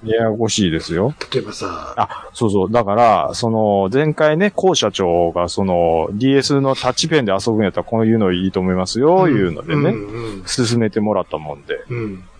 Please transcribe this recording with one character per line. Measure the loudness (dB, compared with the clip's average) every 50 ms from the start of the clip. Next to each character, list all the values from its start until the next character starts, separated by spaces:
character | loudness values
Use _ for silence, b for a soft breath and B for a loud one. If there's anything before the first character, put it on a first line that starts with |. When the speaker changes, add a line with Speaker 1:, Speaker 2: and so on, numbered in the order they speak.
| -2
Speaker 1:
や | 0 2 2 2 2
や |
こ | 2 0 0 0
し | 2 2 2 2
い |
で | 2 -2
す | -4 -2 -2
よ。 | 0 0 0 -2 -4 -10 -6 -4
Speaker 2:
例 | -6
え | -6
ば | -6 -10
さ。 | -10 -10 -8 -8 -10 -12 -10 -4
Speaker 1:
あ、 | -4 -4 -4 -4 -14 -14 -16 -6
そ | -2 -2
う | 0
そ | 2 2 0
う。 | 2 2
だ | 0 2
か | 2 2
ら、 | 4 6 6 6 4 2 0 -4
そ | -4 -2 -2
の、 | 0 2 2 2 2 2 2 2 2
前 | 0 0 0 0
回 | 2 2 2 2
ね、 | 2 0 0
コ | 0 2 2 2
ウ | 2
社 | 2 0 -2
長 | 0 0 0 2 2 2 2 2 0
が、 | -2 -2 -2
そ | -2 -2 -2
の、 | 0 2 2 2 2 2 2 0 -2 -4
デ | -2 0
ィ | 2 2
ー | 2
エ | 2
ス | 2 0 0
の | 2 0 -2
タ | 0 -2 -4
ッ | -2
チ | -2 -2 0
ペ | 0 0
ン | 2
で | 2 0
遊 | 0 0 0 0
ぶ | 2
ん | 0
や | 0
っ | 0
た | -2
ら、 | -6
こ | -2 -2 0
う | 2
い | 2 2
う | 4
の | 2 2 2
い | 2 0 0
い | 0
と | 0
思 | 0 0 0
い |
ま | 0 -2
す | -2 -2 0
よ、 | 2 4 4 4 4
Speaker 2:
う | 2
ん。 |
Speaker 1:
い | 2 2
う | 0 -2 -2
の | -6 -6
で | -4 -2
ね、 | 0 0 0
Speaker 2:
う | -2
ん、 | -2 -6 -10
う | -10 -10 -10 -10 -10 -12
ん。 | -10
Speaker 1:
勧 | -8 -4 -2 -2 0 0 0
め | 0 0
て | 0 -2
も | -2 0 0
ら | -2 -2
っ | -4
た | -8 -8
も | -8 -10 -12
ん | -12 -10
で。 | -10 -10 -10 -8 -10
Speaker 2:
う | -10
ん。 | -8 -8 -10 -10 -12 -16 -20 -20